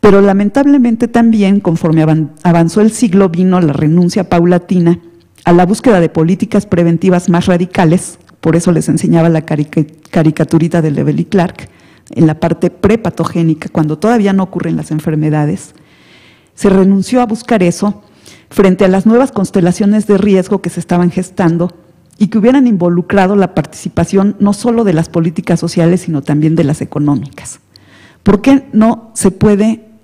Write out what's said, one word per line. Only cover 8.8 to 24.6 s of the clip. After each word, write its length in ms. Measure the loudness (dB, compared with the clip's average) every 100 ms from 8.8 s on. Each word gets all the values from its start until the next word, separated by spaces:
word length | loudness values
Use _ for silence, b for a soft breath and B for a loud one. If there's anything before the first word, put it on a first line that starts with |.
| -2
enseñaba 400 | -4 0 2 2
la 120 | 0
carica-, 440 | -2 -6 -4 -4 -4 -8 -6
caricaturita 720 | 0 0 0 0 0 0 0
de 80 | -2
Lebel 300 | -2 -2 -2
y 40 |
Clark, 440 | -2 -2 -2 -6 -20 b b b b
en 140 | 0 0
la 140 | 0
parte 300 | -4 -2 -4
prepatogénica, 960 | -2 0 0 -2 -6 -6 -2 -2 -2 -4
cuando 300 | -4 -4 -2
todavía 340 | 0 0 0
no 100 | 0
ocurren 340 | -2 -6 -6 -6
las 140 | -6
enfermedades, 840 | -6 -4 -2 -2 -2 -2 -4 -10 _ b b b b b b b -4
se 120 | 0
renunció 540 | 2 2 2 0 -2
a 40 | -2
buscar 360 | -4 -2 0
eso 400 | 0 0 -4 -6 B B B B B
frente 360 | 0 2 4
a 40 | 2
las 180 | 2 2
nuevas 240 | 2 0
constelaciones 800 | -2 -4 0 0 0 0 0 0
de 100 | 0
riesgo 420 | 2 0 0 -4
que 100 | -6
se 100 | -10
estaban 320 | -4 0 0
gestando 600 | -2 -8 -2 -2 0 -4 -6 _ _ _ _
y 80 | -2
que 120 | 0
hubieran 280 | 2 2 2
involucrado 680 | 2 0 -2 0 0 2 2
la 180 | 0
participación 800 | -2 -6 -8 -8 -4 -2 0 0 0
no 140 | -2
solo 280 | 0